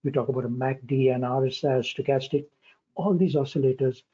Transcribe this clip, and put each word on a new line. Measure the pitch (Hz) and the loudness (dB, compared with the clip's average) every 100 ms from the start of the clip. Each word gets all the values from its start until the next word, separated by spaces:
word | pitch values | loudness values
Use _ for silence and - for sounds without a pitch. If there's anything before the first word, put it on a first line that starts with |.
We | 143 | -2
talk | 131 117 | -2 -2
about | 127 117 | -2 -4
a | |
mac | 123 131 135 123 | -4 -4 -4 -4
D, | 135 131 | 2 2
an | 127 | 2
R | 123 131 131 | 0 0 -2
S | 131 | -2
I, | 147 127 | 0 0
stochastic, | 120 - 135 135 131 143 147 _ _ _ _ - | 0 -4 0 0 0 -4 -4 _ _ _ _ -4
all | 190 | 0
these | 180 180 143 | 2 4 2
oscillators | 139 - 135 131 131 120 _ | 0 2 2 2 0 -2 _